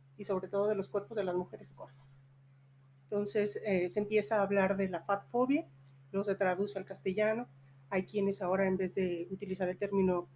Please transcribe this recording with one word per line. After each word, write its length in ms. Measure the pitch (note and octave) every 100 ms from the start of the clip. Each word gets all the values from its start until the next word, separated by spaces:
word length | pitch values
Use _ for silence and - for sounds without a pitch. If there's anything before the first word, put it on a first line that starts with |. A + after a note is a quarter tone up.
| - -
y 60 |
sobre 240 | G3+ F#3 F#3
todo 180 | G3+ G#3
de 80 | G3
los 140 | F#3+
cuerpos 260 | G3+ G3+ G#3+
de 60 |
las 120 | F#3 F3+
mujeres 380 | F3+ - - -
gordas. 440 | - - - - - - - _ _ - - -
Entonces, 560 | - G#3 G3+ G#3+ G#3 - G#3+
eh, 240 | F#3 F3
se 100 | G#3
empieza 380 | G#3 G#3+ G#3 A3
a 40 |
hablar 340 | G3 G3+ F#3+ G3
de 120 | F#3+
la 120 | E3+
fatfobia, 640 | - G3+ - A#3+ B3+ D4 E4 - - - -
luego 120 | G3
se 120 | G#3 G3
traduce 420 | F#3 F3+ G3+ F#3+
al 80 | F#3+
castellano. 640 | F#3+ G3 F#3 G#3+ A3+ B3 - - - -
Hay 160 | F#3+ F#3+
quienes 360 | G#3 G3 G3
ahora, 260 | F3+ F#3+ F#3+
en 100 | F#3+
vez 180 | F#3 F#3+
de 320 | F#3 E3+ F3
utilizar 360 | F#3+ F#3 F#3+ F3+
el 100 | F#3
término 500 | G3+ G3 F#3 F3+ F3